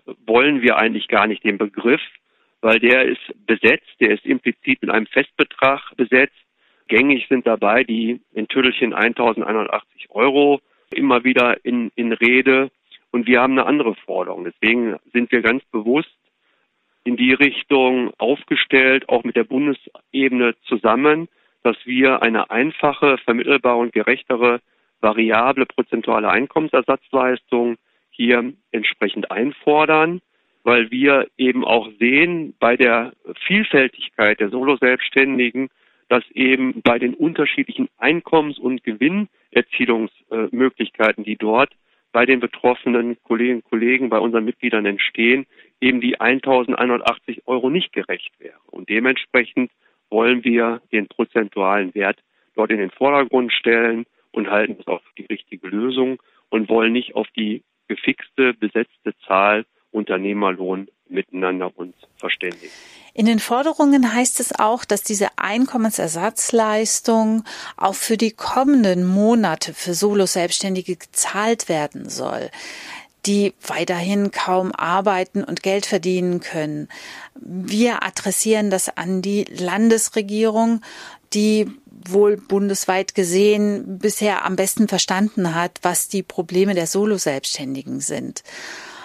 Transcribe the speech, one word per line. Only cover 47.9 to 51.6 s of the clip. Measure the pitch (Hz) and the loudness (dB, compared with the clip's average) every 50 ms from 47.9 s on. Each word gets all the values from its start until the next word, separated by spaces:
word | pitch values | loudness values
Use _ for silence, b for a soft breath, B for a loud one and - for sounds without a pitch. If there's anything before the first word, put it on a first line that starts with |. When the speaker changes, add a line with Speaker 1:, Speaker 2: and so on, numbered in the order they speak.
| - | -6
Speaker 1:
gerecht | - 95 - 92 90 - - - _ | -8 -6 -6 -8 -8 -10 -16 -20 _
wäre. | - 82 - _ _ | -20 -20 -20 _ _
Und | _ - - 92 - | _ -18 -18 -8 -4
dementsprechend | 101 110 120 131 131 - - - - 127 117 - - - 127 120 - _ _ _ _ _ _ _ | -2 0 2 0 0 0 -4 -2 -2 -2 -2 0 -2 -2 -2 -2 -6 _ _ _ _ _ _ _
wollen | 104 110 113 120 127 123 113 | 0 2 2 4 2 2 0
wir | 123 117 117 117 113 117 120 - _ | 2 2 2 2 0 -2 -6 -8 _
den | - 110 98 | -4 -4 -4
prozentualen | - - - 117 - _ 117 110 101 - 104 | -4 -4 -4 -4 -2 _ -2 -2 -2 -2 -2